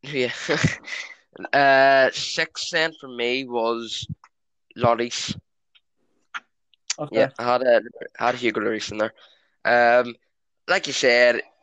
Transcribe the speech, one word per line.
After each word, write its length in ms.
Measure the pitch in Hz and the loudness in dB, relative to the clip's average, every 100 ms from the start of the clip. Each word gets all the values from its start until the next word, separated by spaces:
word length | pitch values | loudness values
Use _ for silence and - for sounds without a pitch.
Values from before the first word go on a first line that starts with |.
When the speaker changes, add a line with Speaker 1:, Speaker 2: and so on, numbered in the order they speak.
Speaker 1:
yeah. 300 | 135 143 123 - - | -8 -4 -4 -6 -4
<laughs> 1040 | 156 - - - - - - _ - - | 0 0 -2 -12 -14 -14 -20 _ -16 -2
Uh, 580 | 135 139 135 135 135 131 | 2 4 6 6 6 4
six 580 | - - - 160 - - | 0 -8 -4 -6 -6 -6
then 220 | 170 160 160 | -2 -2 -4
for 80 | 135 | -16
me 360 | 123 120 127 | -6 -2 -2
was 640 | 131 120 113 117 113 - - - _ _ _ _ _ - | -4 -2 -2 -4 -6 -12 -12 -16 _ _ _ _ _ -4
Lloris. 600 | 120 117 120 - - - _ _ _ _ _ _ _ _ _ - _ _ _ _ _ - | 0 0 -2 -6 -8 -10 _ _ _ _ _ _ _ _ _ -18 _ _ _ _ _ -10
Speaker 2:
Okay. 180 | 151 220 | -6 -2
Speaker 1:
Yeah, 80 | - - | -2 -2
I 60 | |
had 180 | 120 123 | -2 0
a, 200 | 127 117 113 - - - | 4 2 0 -16 -18 -4
I 80 | 113 | -4
had 80 | |
Hugo 280 | 123 120 110 | 0 -2 -2
Lloris 280 | 107 110 104 | -4 -4 -8
in 80 | 104 | -4
there. 140 | 107 _ _ _ _ _ | -6 _ _ _ _ _
Um, 520 | - 120 120 123 120 113 _ _ _ _ - | 0 4 4 4 2 -8 _ _ _ _ -4
like 220 | 185 151 | -2 -2
you 40 | |
said 500 | 135 135 120 123 120 - _ | 0 2 6 4 2 -4 _